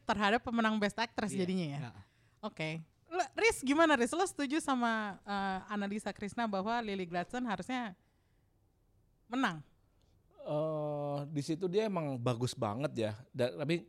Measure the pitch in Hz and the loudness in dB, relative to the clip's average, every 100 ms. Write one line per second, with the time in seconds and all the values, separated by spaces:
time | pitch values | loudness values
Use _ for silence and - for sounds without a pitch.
0 | - 202 208 233 - 233 220 214 202 - | -2 2 4 4 2 2 2 2 0 0
1 | 226 - 208 - 180 190 160 143 120 104 | -4 -2 -2 0 0 0 -2 -4 -8 -10
2 | - _ _ _ 214 - 156 160 160 _ | -20 _ _ _ -10 -4 -4 -4 -10 _
3 | - 339 339 294 453 - 262 285 330 269 | -6 -2 -2 2 4 4 4 6 6 6
4 | 226 339 370 - 277 302 294 254 233 220 | 4 2 0 0 0 0 2 2 2 0
5 | 214 185 - 202 196 185 202 208 196 208 | -2 -6 -4 -2 0 -2 -2 -2 -2 -2
6 | 208 - 202 - 226 196 202 240 220 196 | -4 -6 -6 -2 0 0 0 0 -2 -4
7 | 180 175 175 247 247 185 180 254 233 185 | -2 -2 -2 -2 -2 -2 -2 -4 -4 -10
8 | _ _ _ _ _ _ _ _ _ _ | _ _ _ _ _ _ _ _ _ _
9 | _ _ - 240 247 160 - _ _ _ | _ _ -4 0 0 -2 -10 _ _ _
10 | _ _ _ 415 277 151 156 156 151 147 | _ _ _ -14 -4 -2 0 -2 -4 -4
11 | 143 143 143 147 143 160 185 190 220 185 | -4 -4 -4 -4 -2 -2 0 2 2 0
12 | 151 131 120 117 123 - 110 110 147 123 | -2 -2 0 0 -2 0 -2 0 -2 0
13 | 107 107 - - 123 - 147 170 | -2 -2 -8 0 0 0 -2 -2